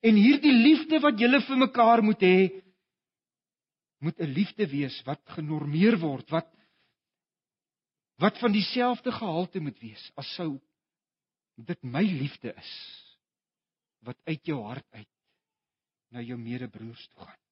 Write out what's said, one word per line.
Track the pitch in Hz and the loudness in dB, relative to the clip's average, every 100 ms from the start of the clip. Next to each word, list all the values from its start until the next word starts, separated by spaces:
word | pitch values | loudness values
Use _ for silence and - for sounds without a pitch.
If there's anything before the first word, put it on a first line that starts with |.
En | 226 214 | 6 6
hierdie | 214 294 302 247 | 6 6 6 6
liefde | 247 311 - 311 | 6 4 2 2
wat | 294 220 | 2 2
julle | 240 269 | 2 2
vir | - 262 | 0 0
mekaar | 262 247 226 233 | 0 4 4 6
moet | 214 214 | 4 2
hê, | 185 185 190 190 _ _ _ _ _ _ _ _ _ _ _ _ _ _ | 4 4 2 -2 _ _ _ _ _ _ _ _ _ _ _ _ _ _
moet | 147 - | -10 -6
'n | 160 | -6
liefde | 131 208 - 190 | -4 -4 -2 -6
wees | 139 139 - - | -4 -6 -8 -10
wat | 143 _ - | -12 _ -12
genormeer | 151 156 147 156 208 226 | -8 -6 -4 2 2 2
word, | 160 131 - | -2 -8 -6
wat, | 160 - _ _ _ _ _ _ _ _ _ _ _ _ _ _ _ _ _ | -6 -6 _ _ _ _ _ _ _ _ _ _ _ _ _ _ _ _ _
wat | 190 - | -2 0
van | 233 | -2
dieselfde | 208 185 254 247 247 254 | 0 -2 -2 -2 -2 -8
gehalte | - 214 160 185 190 | -8 -6 -6 -6 -8
moet | 147 - | -10 -12
wees | 113 110 - - | -20 -20 -20 -16
as | 135 - | -16 -10
sou | 165 139 _ _ _ _ _ _ _ _ _ - 117 | -8 -10 _ _ _ _ _ _ _ _ _ -20 -12
dit | 175 | -10
my | 127 131 | -6 -2
liefde | 208 156 139 - 117 - | -2 -2 -6 -10 -14 -14
is | - - - - _ _ _ _ _ _ _ _ _ _ 117 | -18 -18 -20 -20 _ _ _ _ _ _ _ _ _ _ -18
wat | 127 - | -16 -10
uit | 160 - | -10 -8
jou | 143 | -8
hart | 107 127 - 107 | -10 -14 -16 -20
uit | - _ _ _ _ _ _ _ _ _ _ | -20 _ _ _ _ _ _ _ _ _ _
na | 120 | -16
jou | 117 123 | -12 -12
medebroers | 117 123 123 113 113 120 - | -10 -10 -12 -14 -18 -18 -20
toe | _ - | _ -20
gaan. | _ _ | _ _